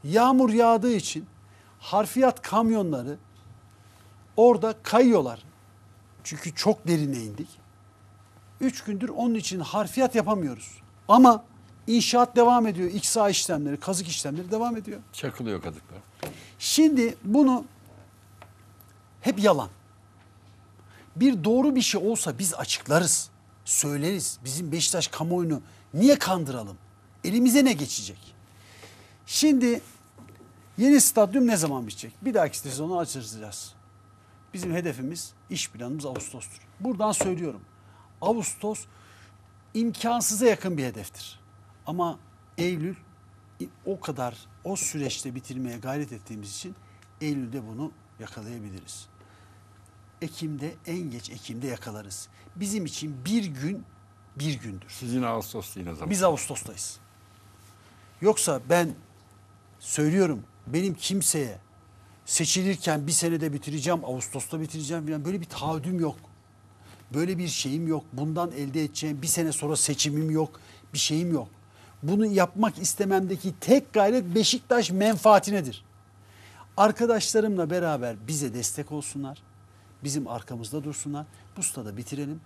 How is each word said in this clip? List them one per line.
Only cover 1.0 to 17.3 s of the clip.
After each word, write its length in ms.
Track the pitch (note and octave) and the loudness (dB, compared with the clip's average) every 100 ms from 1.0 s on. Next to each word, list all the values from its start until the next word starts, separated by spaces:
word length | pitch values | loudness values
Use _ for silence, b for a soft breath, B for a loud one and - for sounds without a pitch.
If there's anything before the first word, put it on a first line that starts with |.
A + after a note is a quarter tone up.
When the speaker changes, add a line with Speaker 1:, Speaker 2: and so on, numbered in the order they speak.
| - D#3 - - b b b b | -2 -8 -10 -20 b b b b
Speaker 1:
harfiyat 640 | - G3 G#3+ B3 C4 B3+ | -2 0 0 4 4 2
kamyonları 760 | - G3+ A3+ A3 F3+ C#3 B2+ D3 - - - - - b b b b b - - | -2 2 2 2 0 -4 -6 -10 -14 -20 -20 -20 -20 b b b b b -8 6
orada 360 | A#3 G#3+ A3 G#3+ | 8 8 2 -4
kayıyorlar. 600 | - A3+ B3+ G#3+ C3 A#2 - - - - - - - - | 2 6 8 6 2 -6 -16 -20 -20 -20 -20 -20 -20 -18
Çünkü 320 | - D3+ E3+ - | -14 -12 -10 -2
çok 320 | - G#3 D#3+ | 0 0 0
derine 300 | E3 D3 B2+ | 0 0 -4
indik. 280 | A2 G#2 E3 - - _ _ _ - - _ - - - | -8 -10 -14 -14 -20 _ _ _ -20 -20 _ -20 -20 -4
Üç 220 | C4 - | -4 -4
gündür 260 | - G3+ A#3+ | -8 -6 -6
onun 260 | - A#3+ A3+ | -2 0 0
için 240 | - F#3+ | -2 -6
harfiyat 560 | D#3+ G3+ G3+ - B3+ A#3+ | -4 -2 -2 0 2 2
yapamıyoruz. 680 | F#3 G#3 D3+ A#2 - - - - - | 0 0 -2 -6 -16 -20 -20 -20 6
Ama 360 | A#3 B3+ A3 - - - - - | 10 12 10 0 -20 -20 -14 0
inşaat 480 | A#3 - A#3+ A#3+ A#3+ | 2 4 4 4 6
devam 320 | A#3+ B3 A3 | 8 8 4
ediyor. 240 | F3 F3+ | 0 -2
İksa 380 | G3 - A#3 G3+ | -2 -2 2 2
işlemleri, 500 | F3+ - D#3 D3 D3 | 2 0 -2 -2 -4
kazık 280 | - F#3 E3+ | -4 -4 -4
işlemleri 440 | D#3 C#3+ D3 F3+ | -6 -6 -6 -4
devam 260 | A3 A#3+ A3+ | -2 -2 -4
ediyor. 220 | G#3 G#3 A2 | -8 -14 -14
Speaker 2:
Çakılıyor 480 | - - - A#2 F#2 | -10 -10 -6 -6 -4
kazıklar. 380 | E2 D2+ - G2 - - B B B B | -6 -12 -18 -20 -20 -14 B B B B
Speaker 1:
Şimdi 580 | - - D#4 C4+ A#3 - | -2 6 6 6 2 -2
bunu 420 | F#3+ | 0